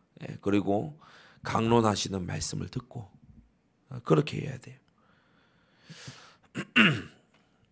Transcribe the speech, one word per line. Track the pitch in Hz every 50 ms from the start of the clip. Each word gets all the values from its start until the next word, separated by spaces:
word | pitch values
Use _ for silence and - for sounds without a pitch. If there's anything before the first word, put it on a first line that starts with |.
| _ _ _ -
예, | - - - 113
그리고 | - 101 98 107 85 92 101 104 156 151 147 - - - - - - - - -
강론하시는 | - - - 110 113 113 120 117 110 107 101 92 - - 98 95 90
말씀을 | 87 - - - - - - 90 92
듣고, | - 131 - - - 123 104 - - - - - - - - _ _ _ _ _ _ _ _ _
어, | 131 -
그렇게 | - - - - - - - -
해야 | - - - -
돼요. | - 127 123 - _ _ _ _ _ _ _ _ _ _ _ _ _ _ _ _ _ _ _ _ _ - - - - - - - - - - _ _ _ _
<clears throat> | - - - _ 247 220 175 135 107 90 - - _ _ _ _ _ _ _ _ _ _ _